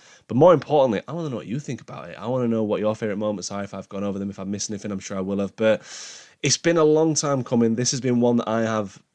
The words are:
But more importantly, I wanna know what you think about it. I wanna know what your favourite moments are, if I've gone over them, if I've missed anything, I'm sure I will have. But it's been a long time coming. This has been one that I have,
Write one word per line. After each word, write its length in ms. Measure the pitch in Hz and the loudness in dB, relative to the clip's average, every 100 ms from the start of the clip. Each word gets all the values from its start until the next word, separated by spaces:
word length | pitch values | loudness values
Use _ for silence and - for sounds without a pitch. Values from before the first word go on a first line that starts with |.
| - - - | -20 -20 -4
But 80 | 117 | 6
more 180 | 175 | 8
importantly, 480 | 156 139 147 131 98 - | 6 4 2 2 0 -4
I 40 | |
wanna 180 | 165 160 | -8 -6
know 60 | 113 | -8
what 120 | 78 | -8
you 100 | 135 | -8
think 220 | 147 131 | -8 -12
about 300 | - - 78 | -12 -16 -14
it. 60 | - | -10
I 120 | 107 | -4
wanna 180 | 127 120 | -2 0
know 160 | 113 | 0
what 160 | 107 95 | 0 0
your 160 | 107 | 0
favourite 240 | 107 110 101 | -2 -4 -4
moments 320 | 107 101 - | -4 -4 -6
are, 140 | 101 | -8
if 100 | 101 | -10
I've 140 | 98 95 | -10 -10
gone 160 | 98 | -6
over 160 | 101 98 | -6 -4
them, 100 | 98 | -6
if 80 | 95 | -8
I've 80 | 95 | -6
missed 240 | 101 - | -6 -6
anything, 220 | 101 104 | -8 -8
I'm 80 | 98 | -8
sure 180 | - 98 | -8 -6
I 20 | |
will 200 | 95 101 | -4 -2
have. 160 | 98 - | -4 0
But 260 | 110 104 - - - - - _ | 2 2 -2 -16 -16 -20 -20 _
it's 120 | 147 - | -2 0
been 200 | 170 170 | 2 4
a 80 | |
long 300 | 156 151 160 | 4 4 2
time 280 | 147 147 139 | 0 0 -2
coming. 320 | 123 120 117 | 0 2 2
This 160 | 113 123 | 2 -2
has 100 | 135 | -2
been 200 | 127 123 | 0 2
one 160 | 120 120 | 4 2
that 120 | 110 | 2
I 140 | 113 | 0
have, 400 | 113 110 101 - _ | 0 -2 -4 -10 _